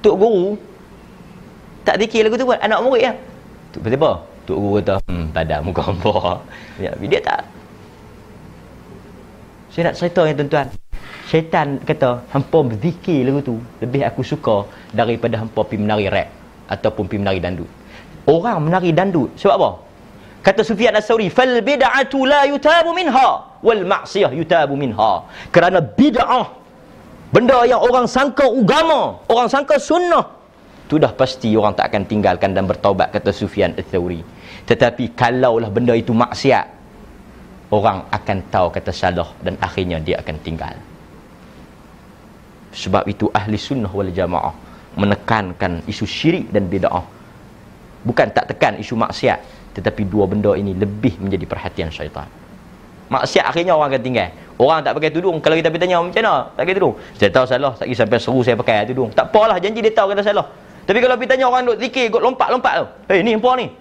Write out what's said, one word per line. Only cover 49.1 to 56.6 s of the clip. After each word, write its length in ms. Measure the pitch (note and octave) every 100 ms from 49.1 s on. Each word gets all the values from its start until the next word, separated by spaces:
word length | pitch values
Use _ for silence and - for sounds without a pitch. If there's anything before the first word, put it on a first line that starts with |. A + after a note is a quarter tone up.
| - B2 F#2 - - - -
tetapi 280 | G#2 - G2+
dua 200 | G#2 F#2+
benda 240 | G#2 G#2 F#2+
ini 160 | G2+ F#2
lebih 400 | G2+ G#2 B2+ -
menjadi 280 | F#2+ F#2+ -
perhatian 400 | - - - E2
syaitan. 360 | - D2 D2+ D2 - - - - - - - -
Maksiat 320 | C3 - G3
akhirnya 320 | - D#3 F3 D#3+
orang 160 | D3 C3
akan 80 |
tinggal. 260 | A#2+ A#2+ F2+ - - -
Orang 280 | C3 D#3+
tak 120 | C#3 D3+
pakai 160 | D#3
tudung, 300 | D#3 F#3 D#3+
kalau 120 | D3+ E3
kita 100 | D#3+
pergi 160 | E3
tanya, 140 | F3+ F3+
"Macam 220 | F3 F#3
mana 120 | A3+ D3 A#2+
tak 80 | -